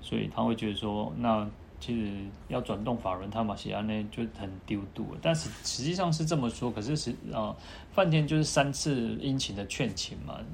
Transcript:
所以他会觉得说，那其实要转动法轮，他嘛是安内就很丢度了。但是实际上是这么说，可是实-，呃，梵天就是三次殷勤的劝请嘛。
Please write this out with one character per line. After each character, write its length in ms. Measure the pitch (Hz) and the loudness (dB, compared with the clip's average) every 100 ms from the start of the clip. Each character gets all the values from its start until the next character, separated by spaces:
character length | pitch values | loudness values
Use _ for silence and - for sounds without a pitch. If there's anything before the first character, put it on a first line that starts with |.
所 140 | - 113 | -2 -2
以 120 | 101 - | -2 2
他 80 | |
会 100 | 113 | 2
觉 140 | 113 110 | 2 0
得 80 | 101 | 0
说， 380 | 107 104 110 - | -2 -2 -2 0
那 340 | 120 110 104 - - - | 4 4 2 -6 -16 -12
其 160 | - 117 | -4 -2
实 160 | 104 101 98 - - | 0 -4 -8 -10 -4
要 100 | 127 | -4
转 240 | 117 101 | -2 -2
动 140 | 113 117 | 0 0
法 160 | 95 | 0
轮， 180 | 90 95 | -2 -2
他 100 | 110 | 0
嘛 140 | 110 101 | 0 0
是 160 | 107 | -2
安 160 | 101 107 | -2 0
内 180 | 107 104 | 0 -2
就 120 | - 113 - | -4 -4 -4
很 140 | 101 95 - | -8 -8 -4
丢 160 | 104 98 | -2 -2
度 200 | - 104 | -6 -6
了。 60 | - | 0
但 120 | 165 | 2
是 160 | 160 113 - | 2 0 -6
实 180 | - - | -6 -2
际 140 | 139 180 | 0 2
上 160 | 180 | 2
是 140 | 160 160 | 4 4
这 100 | 165 | 4
么 140 | 120 | 2
说， 200 | - 123 | 0 -2
可 120 | 107 | -2
是 160 | 104 151 | 0 0
实-， 180 | - - 110 | -2 -6 -4
呃， 240 | 113 107 - - - - | -2 -2 -4 -10 -14 0
梵 180 | - 190 | 4 6
天 160 | 160 147 | 6 6
就 80 | 156 | 4
是 80 | |
三 280 | 151 - 139 | 4 4 4
次 440 | 135 160 131 113 110 | 2 2 2 2 0
殷 180 | 143 135 | 0 0
勤 160 | - 101 | 0 -4
的 100 | 98 | -4
劝 280 | - 123 - | 0 0 0
请 220 | - - 71 | -6 -6 -8
嘛。 120 | 69 117 | -8 -10